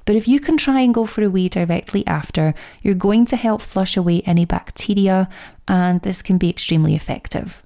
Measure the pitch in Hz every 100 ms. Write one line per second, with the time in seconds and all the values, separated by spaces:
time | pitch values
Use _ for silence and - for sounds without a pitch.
0 | - 220 226 285 - 320 - 269 254 233
1 | 220 - 208 190 185 190 175 170 - 196
2 | - 156 - - 156 - - - 202 185
3 | 202 220 240 247 226 214 - 196 190 196
4 | 175 170 - 170 170 175 - - - 202
5 | 196 190 190 - - - - 185 180 180
6 | 190 180 - 185 170 - - 165 156 156
7 | - - - - - -